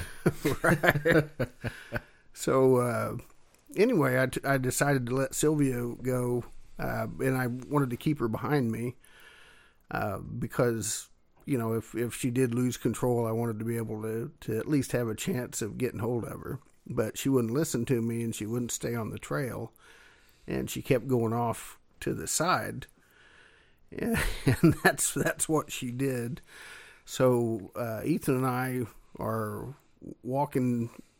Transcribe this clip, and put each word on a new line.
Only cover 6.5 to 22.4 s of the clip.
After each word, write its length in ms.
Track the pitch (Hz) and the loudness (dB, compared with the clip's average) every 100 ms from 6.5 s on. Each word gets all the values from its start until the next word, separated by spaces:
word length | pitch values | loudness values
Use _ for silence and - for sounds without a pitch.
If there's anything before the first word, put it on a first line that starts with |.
| - - - | -14 -16 -8
uh, 280 | 131 113 113 113 | -4 -2 -4 0
and 180 | 131 131 | 0 2
I 80 | 123 | 0
wanted 440 | 127 - 143 131 | -4 -2 0 0
to 60 | 120 | 0
keep 220 | 156 143 | 0 0
her 100 | 117 | 0
behind 420 | 107 117 147 113 | -2 2 2 2
me, 260 | 113 123 - - - - - - - - _ - | -2 -6 -8 -20 -20 -20 -20 -20 -20 -20 _ -8
uh, 280 | - 104 95 | -4 -2 -4
because, 920 | - 117 123 - 123 113 104 - - - _ _ - | -8 -8 -4 2 2 2 -2 -6 -10 -20 _ _ -4
you 100 | 127 | -2
know, 160 | 113 | 0
if, 220 | 113 - | -2 -2
if 200 | 110 117 | -4 -4
she 160 | - 131 | -2 -2
did 240 | 123 127 | 2 2
lose 220 | 120 123 - | 2 0 0
control, 500 | 123 110 123 120 113 | -2 0 2 2 2
I 60 | |
wanted 260 | 113 117 107 | 0 -2 -2
to 40 | |
be 140 | 113 117 | -4 -4
able 240 | 113 107 | -4 -6
to, 280 | 110 113 147 - | -4 -4 -6 -8
to 180 | - 110 | -4 -4
at 100 | - | 2
least 240 | 147 - | 0 2
have 160 | 123 117 | 0 0
a 60 | |
chance 480 | 104 - 127 120 - | -2 -2 -2 -4 -6
of 160 | 107 - | -6 -2
getting 220 | 127 92 | -4 -2
hold 240 | 113 120 | -2 -2
of 160 | - - | -4 -8
her. 180 | - 131 - _ - | -8 -10 -12 _ -6
But 300 | 120 110 - | -2 -2 -2
she 140 | 135 | 2
wouldn't 240 | 131 113 | 4 4
listen 320 | 135 160 120 120 | 0 0 0 2
to 160 | 120 | 2
me, 200 | 117 117 | 2 -2
and 120 | 117 | -4
she 100 | - | -4
wouldn't 280 | 107 120 117 | -4 -4 -4
stay 220 | - - | -4 -4
on 140 | 117 107 | -4 -4
the 100 | - | -8
trail, 540 | - 147 127 - 113 _ - - - - _ _ - | -6 -4 -4 -6 -10 _ -20 -20 -20 -20 _ _ -6
and 220 | 131 131 | -4 -4
she 140 | 123 | -6
kept 260 | - 127 139 | 2 2 4
going 240 | 123 113 | 2 2
off 460 | 117 117 110 - - _ - | 0 0 -2 -8 -18 _ -8
to 120 | - | -6
the 140 | - - | -4 -4
side, 600 | - | -2